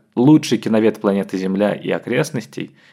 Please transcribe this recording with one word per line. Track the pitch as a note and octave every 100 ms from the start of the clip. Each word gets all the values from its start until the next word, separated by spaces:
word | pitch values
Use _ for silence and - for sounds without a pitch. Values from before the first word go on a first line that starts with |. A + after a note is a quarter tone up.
| _
лучший | - C3 D3+ - A2+
киновед | A2 A2 A2 G#2
планеты | G#2 G2 F#2+ F#2+
Земля | F#2+ F#2+ G#2
и | F#2 F2+
окрестностей | F2 F#2+ B2+ D#3 B2+ - - - _ _